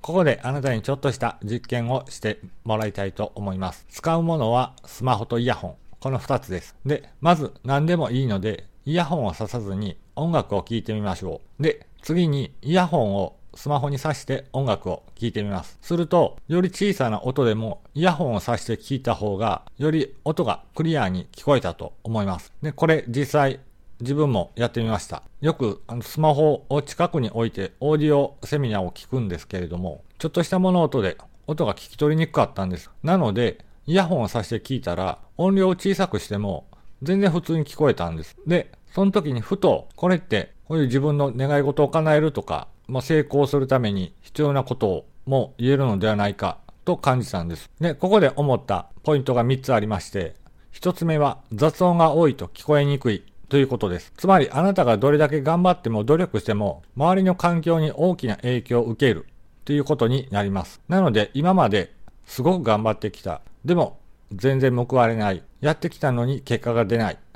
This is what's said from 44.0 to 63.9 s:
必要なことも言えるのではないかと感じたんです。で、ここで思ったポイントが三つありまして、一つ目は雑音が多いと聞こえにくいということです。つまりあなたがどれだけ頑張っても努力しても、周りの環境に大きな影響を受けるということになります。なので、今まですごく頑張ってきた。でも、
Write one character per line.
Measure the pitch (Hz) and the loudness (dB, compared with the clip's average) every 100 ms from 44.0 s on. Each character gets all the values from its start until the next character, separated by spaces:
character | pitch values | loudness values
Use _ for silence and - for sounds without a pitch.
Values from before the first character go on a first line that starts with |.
| 90 - | -6 -10
必 | - - | -14 -2
要 | 151 | 2
な | 139 | 2
こ | 127 123 | -2 -2
と | 104 80 - - - | 0 -2 -6 -14 -2
も | 135 110 - | 0 0 -2
言 | 123 | 2
え | 139 | 2
る | 131 | 2
の | 98 | 2
で | 110 | 2
は | 104 | 2
な | 104 | 0
い | 98 | -2
か | 95 - - - | -4 -4 -14 -10
と | - 175 | -4 0
感 | - 127 | 2 0
じ | 104 | 0
た | 90 | -4
ん | 85 | -6
で | 85 | -8
す。 | - - | -12 -4
で、 | 170 - | -4 0
こ | 185 | 4
こ | 208 | 6
で | 139 - | 4 2
思 | 143 | 0
っ | 120 | 0
た | - 95 - - | 0 -4 -4 -8
ポ | - 147 | 0 0
イ | |
ン | |
ト | 135 | 2
が | 123 | 2
三 | 117 131 | 2 0
つ | 135 | 2
あ | 117 | 0
り | 107 | 2
ま | 98 | -4
し | - | -4
て、 | 98 82 - - - - | -6 -8 -10 -20 -20 -20
一 | - 180 | -4 -4
つ | 180 165 | 0 0
目 | 151 | 2
は | 139 - - | 2 0 -10
雑 | 107 160 - | 0 2 4
音 | 180 170 | 2 6
が | 160 | 6
多 | 151 160 | 6 4
い | - | 2
と | 90 | -8
聞 | - | -10
こ | - 147 | 2 4
え | 143 | 4
に | 139 | 2
く | 120 | 0
い | 101 - - - | -2 -6 -20 0
と | 139 | 2
い | |
う | 135 | 2
こ | 123 | 2
と | 101 | -2
で | 87 | -4
す。 | - - | -8 -4
つ | 185 | 4
ま | 185 | 6
り | 131 | 6
あ | 143 | 2
な | 185 | 2
た | 190 123 | 4 4
が | 107 | 4
ど | 135 | 4
れ | 147 | 4
だ | 147 | 4
け | 151 | 2
頑 | 139 170 | 0 2
張 | 180 | 2
っ | 180 | 2
て | 113 | 0
も | 110 | -2
努 | 110 160 | 2 2
力 | 180 107 | 4 -2
し | |
て | - | -2
も、 | 104 101 - - - | 0 0 -4 -12 0
周 | 160 190 | 2 4
り | |
の | 185 185 | 4 2
環 | 175 170 | 2 2
境 | 165 165 | 2 2
に | 156 | 0
大 | - 180 175 | 0 0 0
き | 120 | -4
な | 101 | -4
影 | 123 123 | -2 -2
響 | - 120 | 0 0
を | 113 | 0
受 | 110 135 | 2 2
け | |
る | 82 - - - - | 2 -4 -20 -20 -18
と | - | -2
い | 147 | -2
う | |
こ | 139 143 | 0 0
と | 117 | 2
に | 135 131 | 0 -2
な | 101 | -2
り | 101 | 0
ま | 98 85 | -2 -6
す。 | - - | -14 -2
な | 180 | 2
の | 170 | 4
で、 | 107 104 | 2 0
今 | 135 175 | 0 2
ま | 190 120 | 4 4
で | 101 85 - - - - | 2 -2 -8 -20 -20 -16
す | - | -2
ご | 135 185 | 0 2
く | |
頑 | 117 107 | 2 2
張 | 110 | 2
っ | 104 | 0
て | 107 | -4
き | - | -8
た。 | 95 76 - - | -10 -10 -10 -12
で | 123 | 0
も、 | 170 120 | 2 2